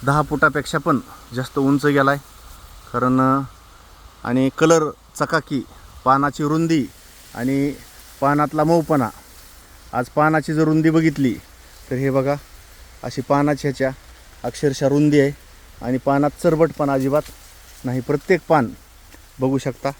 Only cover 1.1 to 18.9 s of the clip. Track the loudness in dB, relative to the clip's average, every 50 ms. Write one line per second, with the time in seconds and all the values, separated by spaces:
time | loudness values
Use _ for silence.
1.1 | -20 -20 -20 -12 -8 -8 -8 -4 -2 -2 0 2 2 2 2 2 2 2 2 2
2.1 | 0 -2 -6 -18 -20 -20 -20 -20 -20 -20 -20 -20 -20 -20 -20 -8 -4 -2 0 2
3.1 | 2 2 2 2 2 0 -2 -8 -14 -20 -20 -20 -20 -20 -20 -20 -20 -20 -20 -20
4.1 | -20 -12 -6 -4 0 0 0 0 0 0 2 4 4 4 2 -2 -8 _ -20 -20
5.1 | _ -6 -4 -2 -2 -4 -4 -4 -6 -8 -8 -8 -18 -20 -20 -20 -20 -4 0 2
6.1 | 2 2 2 -2 -2 -4 -2 -2 0 0 0 0 0 0 0 -4 -8 -20 -20 -20
7.1 | -20 -20 -20 -16 -10 -6 -4 -2 -2 -2 -2 -4 -4 -8 -18 -20 -20 -20 -20 -20
8.1 | -8 -2 0 0 2 2 0 0 0 0 2 2 2 2 2 2 0 0 0 -2
9.1 | -4 -12 -20 -20 -20 -20 -20 -20 -20 -20 -20 -20 -20 -20 -20 -8 -6 -6 -6 -4
10.1 | 0 2 2 2 2 0 -2 -2 0 0 2 2 2 2 2 4 2 4 2 2
11.1 | 0 0 -2 -2 -2 -4 -10 -20 -20 -20 -20 -20 -20 -20 -10 -8 -6 -2 -2 0
12.1 | 0 0 0 0 -4 -4 -6 -20 -20 -20 -20 -20 -20 -20 -20 -20 -20 -14 -14 -12
13.1 | -10 -10 -2 0 0 2 2 0 0 -2 -4 -6 -4 -2 -4 -4 -4 -8 -18 -20
14.1 | -20 -20 -20 -20 -20 -10 -10 -10 -8 -2 -2 -2 -2 0 0 2 2 4 4 4
15.1 | 4 4 4 2 0 -6 -16 -20 -20 -20 -20 -20 -20 -12 -6 -4 -4 -2 0 0
16.1 | 0 2 0 0 -2 0 0 0 4 4 2 0 0 -4 -2 0 0 0 0 0
17.1 | 0 -2 -2 -4 -16 -20 -20 -20 -20 -20 -20 -20 -20 -10 -8 -6 -6 -6 -2 -2
18.1 | -4 -4 0 0 0 0 2 2 2 2 2 0 -4 -14 -20 -20